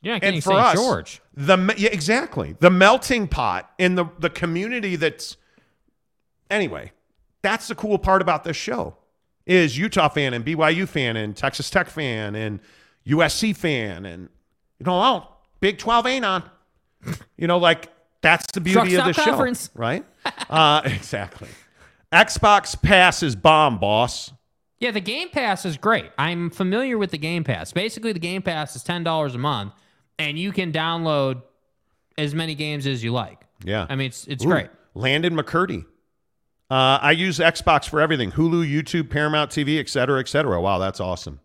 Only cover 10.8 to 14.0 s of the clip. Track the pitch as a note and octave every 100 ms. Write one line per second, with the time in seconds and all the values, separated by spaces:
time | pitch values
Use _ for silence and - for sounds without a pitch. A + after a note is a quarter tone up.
10.8 | F#3 D#3+ B2+ A2+ G#2+ G2+ C#3 - C#3+ G3
11.8 | F3+ - C#3+ A2+ G#2+ G#2 A2 G2+ _ _
12.8 | _ _ - D3+ D#3+ - A3 G3 E3+ C#3
13.8 | G#2+ E2+